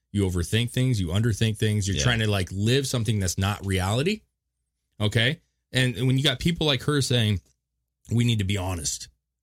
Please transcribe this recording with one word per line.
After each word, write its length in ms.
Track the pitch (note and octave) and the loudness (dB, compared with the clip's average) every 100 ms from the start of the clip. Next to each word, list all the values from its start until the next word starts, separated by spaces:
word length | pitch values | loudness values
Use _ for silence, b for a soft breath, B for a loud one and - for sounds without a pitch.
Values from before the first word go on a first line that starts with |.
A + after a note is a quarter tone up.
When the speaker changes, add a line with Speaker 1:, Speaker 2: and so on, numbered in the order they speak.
| _ | _
Speaker 1:
you 120 | G2+ | -2
overthink 460 | F#2+ F2+ E2+ A2 A#2 | 0 0 -2 0 0
things, 280 | - B2+ A2+ | 0 0 0
you 100 | E2+ | 0
underthink 500 | F#2+ A#2 G2 A2 G#2+ | 0 0 0 0 0
things, 280 | A2 G#2+ F#2+ | 0 0 0
you're 120 | F2 | 0
Speaker 2:
Yeah. 40 | |
Speaker 1:
trying 180 | B2+ A#2 | 2 2
to, 60 | A2 | 0
like, 180 | G2+ F2+ | 0 -2
live 340 | F#2 G#2+ C3 C3 | -2 2 2 0
something 320 | B2 A2 G#2+ | -2 0 0
that's 160 | F#2 - | 0 0
not 280 | F#2+ G#2 G2 | -2 -2 -2
reality. 560 | F#2+ F#2 A#2 D#3 G#3+ - _ _ _ _ _ _ _ | -2 0 0 0 -2 -8 _ _ _ _ _ _ _
Okay? 420 | G#2 A#2 A#2 D#3+ _ _ _ | 0 2 0 -2 _ _ _
And, 220 | B2+ B2+ G2+ | 0 0 0
and 100 | B2+ | 0
when 100 | C3 | 2
you 80 | |
got 140 | C#3+ B2+ | 2 0
people 280 | F3 E3+ D#3 | 0 0 0
like 160 | C3+ | 0
her 160 | - D3 | 0 0
saying, 380 | B2+ A#2+ G#2+ G2 - _ _ _ _ _ - | 2 2 2 0 -4 _ _ _ _ _ -4
"We 140 | A2+ | 0
need 140 | A#2+ A2+ | 2 2
to 60 | |
be 120 | F#2+ G2+ | 0 -2
honest," 500 | F2+ F2 C#2+ - - _ _ _ | -4 -4 -6 -8 -12 _ _ _